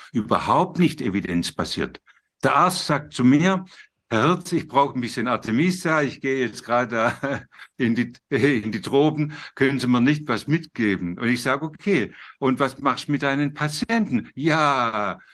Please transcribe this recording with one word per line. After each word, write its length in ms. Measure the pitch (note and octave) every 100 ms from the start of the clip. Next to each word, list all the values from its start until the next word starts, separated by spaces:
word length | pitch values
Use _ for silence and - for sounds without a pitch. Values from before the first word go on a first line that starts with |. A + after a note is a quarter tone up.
| -
überhaupt 680 | A#2 G#2 F#2 - B2+ F3+ -
nicht 200 | E3+ -
evidenzbasiert. 1000 | A2 G2 F2+ E2+ E2+ - - - C#2 - _ _ _ _
Der 120 | C3+ C3+
Arzt 320 | F3+ F3+ -
sagt 260 | C#3+ D3+
zu 100 | -
mir, 400 | B2 C#3+ F3+ F#3+ F#3 - - _ -
„Herr 180 | A2+ C3
Hirz, 240 | F3+ -
ich 160 | E3+ -
brauche 260 | C3 C#3
ein 80 | A#2+
bisschen 260 | A#2 - A#2
Artemisia, 760 | A#2 - A2+ F3+ F#3 F3 D#3
ich 180 | C#3+ -
gehe 260 | C3+ C3+ A#2+
jetzt 200 | G#2 -
gerade 480 | A#2+ B2 A2+ A#2 B2 C#3 C3 - -
<laughs> 160 | - -
in 180 | B2 A#2
die, 180 | A#2 - -
in 440 | C3+ C#3 C3 G#2
die 80 | G#2+
Tropen, 520 | - C#3 D3+ D3+ D3+ D3+ - -
können 240 | C3+ C#3
Sie 80 | B2
mir 140 | B2
nicht 260 | B2 D3+ D3+
was 200 | A2+ -
mitgeben?“ 680 | D#3+ E3 - G#2+ F#2+ F2 F2
Und 120 | A#2
ich 120 | B2
sage, 240 | C3+ C#3 D#3
„Okay, 480 | D3+ - F3+ G#2 - - -
und 200 | C3+ B2+
was 200 | C#3 B2+
machst 280 | C#3+ A#2+ -
du 60 |
mit 100 | C#3+
deinen 300 | C#3+ C#3 D3
Patienten?“ 760 | D3 D3+ D3+ - A#3 G3+ B2 - -
„Ja, 840 | D3+ D#3 D3+ C3+ A#2+ A2 G2+ F2+ -